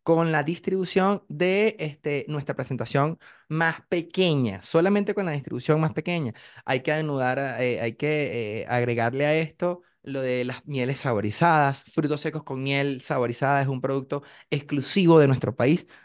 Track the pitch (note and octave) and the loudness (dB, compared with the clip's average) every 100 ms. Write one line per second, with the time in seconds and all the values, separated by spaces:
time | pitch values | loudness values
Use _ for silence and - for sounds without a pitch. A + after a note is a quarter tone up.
0 | - E3 E3 D#3 C#3+ E3+ - F#3+ F3+ F#3+ | 0 2 2 0 0 -4 -2 -2 0 2
1 | F#3+ G3+ - D3 F3+ G3 G#3+ G#3+ D3+ C#3 | 2 0 -4 0 2 2 0 0 -8 -6
2 | D3+ C#3+ D3 D3+ D3 C3+ B2+ B2 A#2 C#3 | -4 -4 -4 -6 -6 -6 -6 -6 -2 0
3 | D3 E3+ - - - D#3 E3 - - F3 | 0 -2 -14 -20 -8 -2 -2 -2 -4 -4
4 | E3 F#3+ F3+ D3 A#2 G2 - E3 F#3+ G3+ | -2 0 2 2 0 -4 -2 2 4 2
5 | G3+ G3+ F3+ D3 - B2 C#3 D#3 D#3+ - | 0 -4 -4 -6 -6 -4 0 2 0 -2
6 | E3+ F3 B2 - - - - C3+ D#3 D#3 | -4 -4 -4 -8 -16 -10 -4 -2 -2 -2
7 | D#3 C#3 B2+ C3 C3+ A#2 B2 A2+ A#2 A2+ | -2 -2 -2 -2 -4 -2 -2 -2 -4 -4
8 | C#3+ D3+ C#3 A#2 G#2+ G#2+ - B2 A#2+ A#2 | -2 -2 -2 -4 -6 -6 -4 -2 0 0
9 | A#2 C3 D3 D#3+ D#3+ - F3 F3 _ _ | 0 0 0 0 -2 -4 -4 -4 _ _
10 | - C3+ B2+ B2+ B2 B2 - C#3 B2+ C#3 | -10 -6 -2 -2 -4 -8 -8 -4 -2 -2
11 | C#3 G#2+ G#2 - E3+ D#3 C#3 C3+ - - | -2 0 -2 2 4 4 4 0 -6 -2
12 | D3 D3 D#3+ D3+ - C3 C3+ C#3 C#3 C3 | -2 -2 -4 -8 -8 -6 -2 0 0 -4
13 | - C3+ A#2+ A#2+ C#3 C#3 C3+ C3 C3+ C3+ | -4 -2 -2 0 2 2 2 -2 -2 -2
14 | C3+ C#3+ - - _ C#3+ - D3 - G3+ | -4 -8 -8 -20 _ -10 -4 -4 0 4
15 | E3+ E3 C#3 C3 - - B2+ F3 - - | 8 8 8 6 2 4 2 2 -2 -20